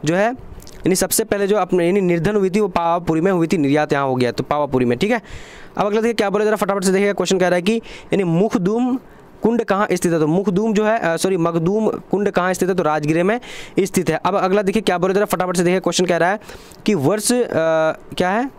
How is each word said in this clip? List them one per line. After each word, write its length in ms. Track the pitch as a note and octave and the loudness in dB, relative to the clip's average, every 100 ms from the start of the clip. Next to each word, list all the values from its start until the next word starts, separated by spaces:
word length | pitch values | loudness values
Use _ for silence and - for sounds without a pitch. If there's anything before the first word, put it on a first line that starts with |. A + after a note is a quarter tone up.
| D3 | -2
जो 100 | F3 | 0
है 160 | G#3+ B3+ - - | 0 -4 -14 -18
यानी 340 | - - - F#3 | -18 -6 -2 0
सबसे 280 | F#3 - | 0 -2
पहले 240 | A3 G3+ G3 | -2 0 2
जो 100 | G#3+ | 0
अपने 280 | F#3 F3+ E3+ | 2 2 2
यानी 160 | G3+ | 2
निर्धन 340 | F3+ E3+ D#3+ G#3 | 2 2 2 2
हुई 140 | F#3+ | 2
थी 100 | F#3+ | 0
वो 80 | G#3 | 0
पावापुरी 540 | F3 E3+ E3+ E3+ D#3+ | 0 0 0 0 0
में 100 | F3 | 2
हुई 160 | F#3 E3 | 2 0
थी, 100 | F#3 | 2
निर्यात 360 | C#3 D3 D3+ | 2 2 2
यहाँ 120 | D3 C#3 | 0 0
हो 100 | B2+ | 0
गया 160 | A#2+ | 0
तो 120 | A#2 | -2
पावापुरी 420 | C#3 D3 C#3+ C3 B2 | -4 -2 0 0 0
में, 120 | A#2+ | 0
ठीक 140 | G#3 | 0
है। 100 | A#3 - - - - - - | -2 -4 -18 -18 -20 -12 -4
अब 80 | G3+ | -2
अगला 160 | G#3+ | 0
देखिए 120 | A3+ | 0
क्या 160 | A3+ G3+ | 0 0
बोला 160 | G3 G#3+ | 2 0
जा 40 | |
रहा 80 | G#3+ | 0
है, 40 | G#3 | 0
फटाफट 180 | G3+ | 0
से 80 | F#3+ | 0
देखिएगा 220 | F#3 G3+ | 2 0
क्वेश्चन 260 | G3+ F#3 F#3+ | 0 0 2
कह 80 | F3+ | 2
रहा 80 | F3+ | 2
है 60 | |
कि 140 | F3 A3+ - - - | 0 -2 -4 -18 -4
यानी 100 | - | -2
मुखदुम 760 | F3+ E3 G#3 A3+ F3+ A3 B3+ B3+ - - - - | 2 2 2 0 0 0 0 -2 -6 -20 -20 -2
कुंड 220 | G#3+ A#3 | 0 0
कहाँ 240 | A3+ G3 G#3+ | 0 0 0
स्थित 220 | F3+ F3+ | 0 0
है, 60 | E3 | 0
तो 80 | D3+ | 2
मुखदुम 460 | E3+ G3+ F#3 A3+ | 0 0 0 0
जो 120 | G#3 G#3+ | 2 2
है, 140 | F3 | 0
अ, 180 | E3 E3 | 0 0
sorry 200 | F#3+ F#3+ | 0 0
मखदूम 520 | E3+ E3+ E3 G#3 G#3+ | 0 0 0 0 0
कुंड 400 | - - F#3 G3+ | -2 -4 -2 0
कहाँ 240 | G3 F3+ | 0 0
स्थित 160 | G#3 F3+ | 0 0
है, 60 | F#3+ | 0
तो 80 | |
राजगीर 400 | D#3 D#3 D3 D#3+ | 0 0 0 0
में 160 | F3+ A#3+ - - - - | 2 -2 -6 -16 -4 -2
स्थित 300 | F#3+ - D#3+ | 0 0 0
है। 100 | D#3 F3+ | -2 0
अब 100 | F#3+ | 0
अगला 260 | F#3 G3+ | 2 2
देखिए 200 | G3 G#3+ | 2 0
क्या 160 | G3+ F3+ | 0 0
बोला 160 | F3+ | 2
जा 60 | G3 | 2
रहा 80 | G#3 | 0
है, 60 | F3 | 0
फटाफट 200 | F3+ F3+ | -2 0
से 60 | |
देखिए 160 | F3 F#3 | 2 2
question 260 | F3 E3+ F3 | 0 0 0
कह 120 | E3+ | 2
रहा 120 | E3+ | 2
है 100 | G#3+ - - - - - | 0 -8 -20 -20 -6 -2
कि 80 | |
वर्ष, 380 | G3 C3+ G#3+ G#3 | 2 2 0 0
अ, 160 | B3 A#3 - D#3+ D#3+ D#3+ - - D#3 | 0 0 0 2 2 0 -2 -12 -2
क्या 120 | F3+ | 0
है? 220 | G#3 C4+ | 0 -4